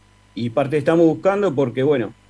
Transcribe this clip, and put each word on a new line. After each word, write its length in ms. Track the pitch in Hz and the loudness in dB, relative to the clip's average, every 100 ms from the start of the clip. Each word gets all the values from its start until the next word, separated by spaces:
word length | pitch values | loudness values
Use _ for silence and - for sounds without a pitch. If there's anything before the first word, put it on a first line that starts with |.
| _ _ _ | _ _ _
y 160 | - 117 | -10 -6
parte 260 | 117 135 147 | -2 -2 -2
estamos 300 | 139 165 165 | 2 4 4
buscando 480 | 160 190 196 202 | 2 0 0 0
porque, 280 | 135 131 117 | 0 -2 0
bueno, 300 | 135 139 104 - | 0 0 -2 -10